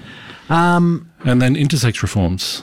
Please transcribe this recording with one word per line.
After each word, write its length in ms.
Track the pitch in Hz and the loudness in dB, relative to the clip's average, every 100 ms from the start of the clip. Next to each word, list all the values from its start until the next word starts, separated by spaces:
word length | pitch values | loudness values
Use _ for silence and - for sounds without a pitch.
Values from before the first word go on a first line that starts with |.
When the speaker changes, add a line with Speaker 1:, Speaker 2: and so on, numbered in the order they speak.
| - - - - - | -20 -20 -20 -14 -2
Speaker 1:
Um, 640 | 165 175 175 175 170 - - 131 | 0 2 2 2 0 -6 -8 0
Speaker 2:
And 160 | 123 | 2
then 140 | 127 143 | 2 2
intersex 480 | 143 151 117 107 | 0 0 0 -2
reforms 580 | 101 107 87 92 - - | -2 0 0 -2 -6 -10